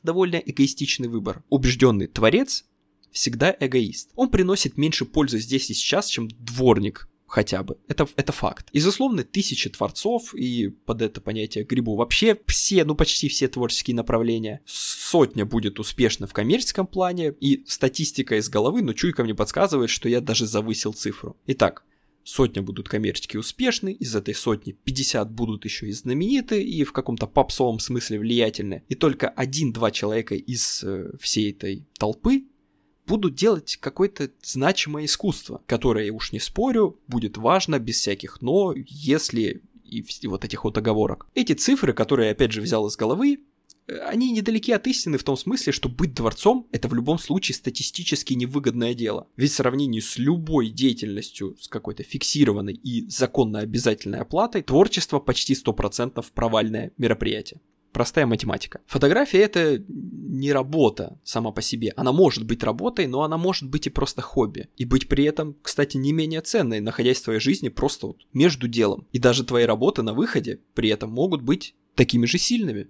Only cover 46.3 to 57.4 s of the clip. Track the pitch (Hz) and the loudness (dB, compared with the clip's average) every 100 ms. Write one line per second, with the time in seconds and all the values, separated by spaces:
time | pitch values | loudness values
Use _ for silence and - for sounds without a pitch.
46.3 | - - 127 117 113 113 120 127 165 - | 2 2 2 0 -4 -2 -2 0 -2 0
47.3 | 185 - 131 - 120 - - 170 147 - | -2 -2 -4 -6 -4 -6 -6 -4 -4 -2
48.3 | 127 123 143 135 120 117 120 113 - - | -2 -2 0 0 0 -2 -2 -4 -4 -8
49.3 | - 143 - 127 135 139 113 - - 135 | 0 0 2 2 2 0 -2 -2 0 2
50.3 | 175 156 156 110 113 131 117 107 101 - | 0 2 2 2 2 0 2 -4 -8 -10
51.3 | - 98 - - 110 - - - 135 - | -8 -10 -10 -12 -10 -10 -10 -10 -6 -2
52.3 | 151 135 104 101 - 131 117 117 - 127 | 4 4 4 -2 -8 -6 -6 -4 -2 0
53.3 | - 113 107 110 117 120 107 101 110 113 | 2 0 0 -4 0 0 0 -4 -6 -4
54.3 | 165 214 - - 135 214 - - 143 - | 0 0 -2 2 6 6 4 0 -2 0
55.3 | 120 - 131 - 104 101 - 120 - - | -2 0 0 0 0 -2 -2 -4 -6 -10
56.3 | - 113 110 110 110 - - 117 110 117 | -4 0 2 0 -2 -6 -2 0 2 -2
57.3 | 107 | -4